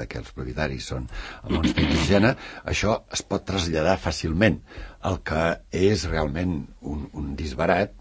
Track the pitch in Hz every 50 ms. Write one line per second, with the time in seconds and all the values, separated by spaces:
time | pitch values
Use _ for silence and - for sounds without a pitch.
0 | 58 - - 60 - - - 65 65 64 64 73 78 69 67 62 - - - 64
1 | 64 62 - - - - - - - - - - - - - - - - - -
2 | - - 98 101 101 117 - - - - - - - - 87 - - 101 110 -
3 | - - - - - - 95 98 - - 92 95 85 85 80 78 78 85 95 90
4 | - - - - - 80 78 87 110 110 80 - - - - - - - - -
5 | - 98 92 - - - - 78 82 82 82 - - - - - 92 101 107 -
6 | - 82 80 80 78 73 69 80 90 92 87 71 64 - - - - 71 73 76
7 | 69 - - 73 73 69 69 67 78 76 - - 80 90 90 90 104 113 - -